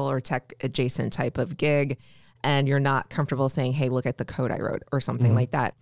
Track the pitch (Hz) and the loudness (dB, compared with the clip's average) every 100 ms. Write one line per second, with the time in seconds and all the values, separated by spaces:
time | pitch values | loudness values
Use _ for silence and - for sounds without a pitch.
0 | 139 135 - 131 - - 131 135 127 - | 0 -2 -2 -4 -6 -6 -4 0 0 0
1 | 120 - 123 - 123 - 151 147 143 135 | -4 -2 -2 -2 -4 0 2 2 0 -4
2 | - - - _ 139 143 139 139 139 135 | -12 -20 -20 _ 0 2 2 2 2 0
3 | - - 143 131 135 - 127 143 127 127 | -2 -2 -2 0 0 0 0 0 2 0
4 | 123 - 120 - 127 - 101 - - 139 | 0 -4 -6 -2 -2 -2 -4 -4 -2 -2
5 | 127 120 120 113 123 147 120 - | 0 2 4 4 2 0 -2 -4